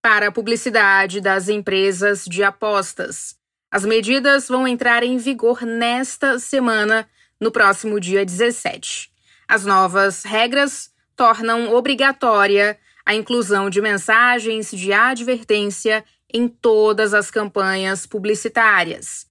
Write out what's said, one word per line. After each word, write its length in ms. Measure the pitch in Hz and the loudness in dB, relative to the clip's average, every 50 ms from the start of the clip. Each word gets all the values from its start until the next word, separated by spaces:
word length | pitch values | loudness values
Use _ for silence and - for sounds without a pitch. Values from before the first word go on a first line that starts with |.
para 280 | _ 233 214 208 208 208 | _ 4 2 4 2 0
a 40 | 190 | -2
publicidade 880 | - 214 208 233 226 - 254 214 226 208 196 196 196 196 190 175 202 | -4 -2 -2 -4 -2 -2 0 2 2 4 4 4 4 2 0 -2 -4
das 300 | 185 196 190 196 185 190 | 0 0 0 0 0 -2
empresas 720 | 214 208 190 202 190 190 190 196 190 175 196 208 202 196 - | -4 -2 -2 -2 0 2 2 0 0 2 0 0 0 0 -4
de 180 | 185 170 180 202 | -10 -4 0 0
apostas. 920 | 196 202 _ - 214 208 202 185 - - - - - 160 - - - - _ _ _ _ _ _ _ | 0 0 _ -4 -2 0 -2 -2 -4 -8 -10 -10 -10 -10 -12 -14 -14 -16 _ _ _ _ _ _ _
As 140 | - 202 196 | -4 -2 0
medidas 640 | 208 220 226 208 208 254 277 247 277 277 277 269 - | 2 0 0 2 2 -2 2 4 4 2 2 2 -2
vão 180 | 254 254 262 | -2 -2 0
entrar 360 | 254 247 240 254 240 233 233 233 | 0 -2 0 0 0 0 2 0
em 160 | 247 254 254 | 0 -2 -2
vigor 480 | 226 262 269 226 - 233 240 240 247 | -2 -4 -4 0 0 0 0 0 -4
nesta 720 | 226 226 233 233 233 240 247 269 254 - - - 277 254 254 | -6 -4 -2 -2 -2 0 -2 -4 -6 -6 -4 -2 0 0 -2
semana, 680 | 240 - - 269 254 240 226 214 208 214 220 220 220 _ _ _ _ _ _ _ | -4 -2 -2 0 0 2 0 0 2 2 0 0 0 _ _ _ _ _ _ _
no 120 | 214 226 | -4 -2
próximo 500 | 220 220 214 196 196 - - 220 208 208 | 0 0 0 0 -2 -4 -6 -6 -6 -4
dia 240 | 180 175 190 196 202 | -4 -2 -2 -2 -2
dezessete. 840 | 185 180 180 226 233 240 - - - - - - - - - - _ _ _ _ _ _ _ _ | -2 -2 -2 -2 -2 -2 -4 -8 -10 -10 -10 -12 -12 -12 -12 -14 _ _ _ _ _ _ _ _
As 200 | _ 220 220 190 | _ -2 -2 0
novas 580 | 202 196 190 190 185 175 196 196 196 190 - - | 2 4 4 4 4 2 2 0 0 0 -4 -10
regras 680 | 202 214 220 233 240 247 285 285 285 - - - - _ _ _ _ _ | -4 -2 0 0 0 2 0 0 0 -2 -10 -16 -18 _ _ _ _ _
tornam 600 | - 254 233 226 220 226 226 226 233 233 220 220 | 2 4 4 4 2 0 -2 -2 -2 0 2 2
obrigatória 1040 | 247 240 285 277 233 277 277 269 _ - 240 220 202 196 202 202 202 202 208 208 _ _ _ _ _ _ | 2 2 0 0 2 2 0 0 _ 0 2 4 4 4 4 4 4 2 2 -2 _ _ _ _ _ _
a 100 | - 208 | -2 -2
inclusão 540 | 220 208 - - 240 226 180 202 196 196 202 | -2 -2 -2 -2 -2 0 0 0 0 0 0
de 140 | 180 202 208 | -2 0 0
mensagens 880 | 214 208 196 - - 220 226 240 247 247 240 214 226 220 220 214 - | 0 -2 -2 0 2 4 4 6 4 2 0 0 -4 -4 -4 -6 -8
de 240 | - 196 180 196 196 | -10 -8 -4 0 2
advertência 1080 | 208 226 254 262 233 240 240 254 233 226 - 214 208 208 202 196 - - 220 214 214 214 _ _ _ _ _ - | 4 4 2 2 -2 -2 -4 -4 -4 0 0 0 0 0 -4 -6 -4 -2 -2 -2 -2 -4 _ _ _ _ _ -2
em 160 | 233 240 240 | -2 -2 -2
todas 640 | 233 _ - 240 220 214 214 214 214 202 220 208 202 | -4 _ 2 2 4 4 4 4 4 2 0 2 2
as 180 | 208 202 - | 0 0 0
campanhas 760 | - 220 208 202 - 202 196 190 190 190 190 190 196 190 - | -4 -4 -6 -4 -2 -2 -2 0 -2 -2 -2 -4 -4 -6 -8
publicitárias. 1200 | - - 214 190 208 214 208 - 226 226 233 226 220 208 185 175 165 - - - - - - - _ | -10 -10 -8 -2 -2 -4 -2 -4 -4 -2 2 2 4 4 2 0 -2 -6 -12 -12 -14 -16 -16 -18 _